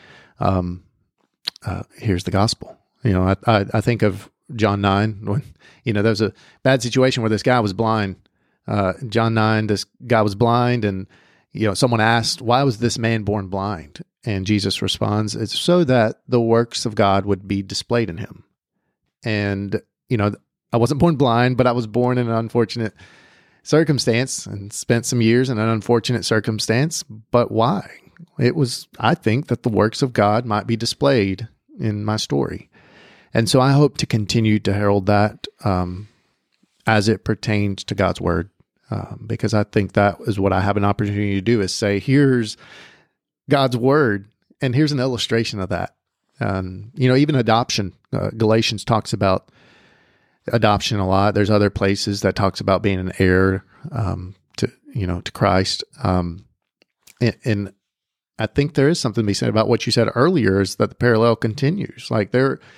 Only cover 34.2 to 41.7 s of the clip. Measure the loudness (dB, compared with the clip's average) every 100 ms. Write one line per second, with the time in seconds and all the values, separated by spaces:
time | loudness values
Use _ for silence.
34.2 | 0 0 2 2 0 0 2 2 2 2
35.2 | 2 -2 -16 -6 -2 -2 -2 -8 -14 _
36.2 | _ _ _ _ _ _ 0 2 2 0
37.2 | -2 -4 -2 -2 -2 -4 -8 -2 -2 0
38.2 | -2 -2 -4 _ _ _ _ -10 -10 -10
39.2 | -6 -4 0 0 2 0 2 4 4 2
40.2 | -4 0 2 2 2 0 0 0 -2 -2
41.2 | -2 -2 0 0 0